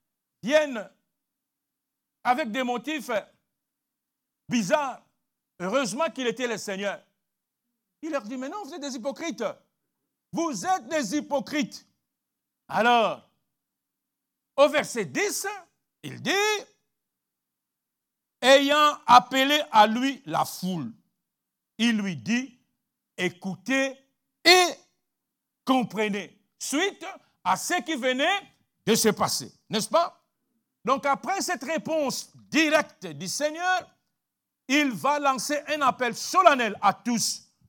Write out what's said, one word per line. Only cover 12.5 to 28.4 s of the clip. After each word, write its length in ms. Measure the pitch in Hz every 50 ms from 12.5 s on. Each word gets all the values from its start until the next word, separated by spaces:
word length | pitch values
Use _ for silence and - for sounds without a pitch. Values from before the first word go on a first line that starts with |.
| _ _ _ -
Alors, 600 | 135 180 214 240 240 240 220 180 147 120 - _ _ _ _ _ _ _ _ _ _ _ _ _ _ _ _ _ _ _ _ _ _ _ _ _ -
au 140 | - 277 302
verset 360 | 294 302 220 - - 240 202
dix, 420 | 139 123 285 392 415 311 - - 392 415 392 339 _ _ _ _ _ _ _ -
il 180 | 147 131 123
dit, 100 | 120 226 330 392 415 427 427 403 - - _ _ _ _ _ _ _ _ _ _ _ _ _ _ _ _ _ _ _ _ _ _ _ _ _ _ _ _ _ _ _ _ _ -
ayant 580 | - 247 269 277 277 277 294 302 302 294 294 - - -
appelé 560 | 240 247 247 - - 269 262 277 294 302 294 -
à 160 | - 220 208 220
lui 340 | 220 240 254 269 277 202 - 156
la 180 | 156 156 147
foule, 480 | - - - - 180 185 160 131 113 110 _ _ _ _ _ _ _ _ _ _ _ _ _ _ _ _ -
il 180 | 220 240 226 208
lui 180 | 196 196 170
dit, « 440 | 139 110 - 226 247 262 269 - _ _ _ _ _ _ _ _ _ _ _ _ -
Écoutez 800 | 185 180 180 - - 190 180 - - - 262 269 269 269 262 - _ _ _ _ _ _ _ _ -
et 220 | 330 359 370 359 339 - - _ _ _ _ _ _ _ _ _ _ _ _ _ _ _ _ -
comprenez. » 760 | - 269 262 233 - - 208 220 214 202 208 180 147 _ _ _ _ _ -
Suite 440 | - - - 294 370 403 - - 320 370 381 302 _ _ _ _ -
à 140 | 180 185 180
ce 240 | - - - -
qui 140 | - - 320
venait 460 | 262 226 262 254 254 285 339 392 392